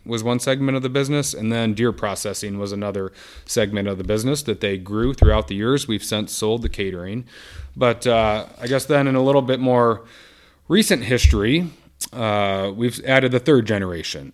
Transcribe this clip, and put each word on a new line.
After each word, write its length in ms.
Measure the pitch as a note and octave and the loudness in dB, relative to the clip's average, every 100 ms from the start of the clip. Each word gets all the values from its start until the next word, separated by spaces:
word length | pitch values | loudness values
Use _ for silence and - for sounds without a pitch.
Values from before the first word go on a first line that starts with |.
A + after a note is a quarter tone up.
| - | -8
was 180 | A#2 | -4
one 160 | A#2 B2 | -2 -2
segment 340 | C3+ C3+ C3+ | 0 0 0
of 80 | C3+ | 0
the 60 | B2+ | -2
business, 460 | C#3 C#3 D3 C#3+ | -2 0 -2 -2
and 180 | - A2 | -4 -2
then 220 | A#2 A2+ | 0 0
deer 180 | G#2 A#2 | 2 0
processing 680 | - G#2 F#2+ G#2 F#2+ G#2 G2+ | 0 -4 -4 -6 -6 -8 -6
was 140 | G2+ | -6
another 400 | G2+ G2+ G2 F#2+ - - - | -6 -4 -4 -8 -10 -20 -20
segment 420 | - - G#2 G#2 G2+ | -4 0 0 0 -2
of 120 | F#2+ | -4
the 60 | |
business 380 | F#2+ G#2+ B2+ D3 | -2 -2 0 -2
that 200 | A#2+ G2+ | -4 -2
they 160 | G#2 F#2+ | -2 -4
grew 340 | F#2 G#2+ B2+ | -4 0 0
throughout 360 | C3+ G#2+ G#2+ G#2 | 4 4 4 0
the 60 | |
years. 320 | G2 A2+ C#3 B2+ | -2 0 0 0
We've 160 | G#2 | -4
since 300 | - G#2+ G2+ | -2 -4 -4
sold 300 | - G#2+ A#2 | -4 -2 0
the 80 | A2 | -2
catering. 560 | - G2 F2+ F#2 A#2 B2 - - - - - | -4 -6 -6 -8 -10 -10 -18 -20 -18 -16 0
But, 300 | B2 A#2 B2 | 0 2 2
uh, 400 | A2+ A2 G#2+ - - | 4 2 0 -6 -10
I 100 | B2 | -2
guess 180 | C3+ C#3 | -2 2
then 200 | C#3+ C#3 | 2 4
in 80 | |
a 80 | C3 | 2
little 200 | C3+ C#3 | 4 4
bit 180 | B2+ B2+ | 2 0
more 440 | B2+ B2 A#2 G#2+ - - - - _ _ - | 2 4 4 0 -8 -20 -20 -20 _ _ 0
recent 380 | G3 - E3+ | 2 4 0
history, 640 | G#2+ B2 - G#2 G#2+ D#3+ E3+ - _ _ - | 0 4 4 4 2 0 -2 -10 _ _ -12
uh, 600 | B2 A2 G#2 G2 G2 G2 | -6 -2 0 0 -2 -4
we've 300 | G2+ A#2+ - | -2 -2 -2
added 280 | C3 C3 B2+ | 2 4 4
the 60 | B2 | 2
third 280 | D#3+ C3+ G#2+ | 4 4 4
generation. 640 | G2+ F#2 E2+ - D2+ C2+ | 0 -2 -6 -8 -10 -14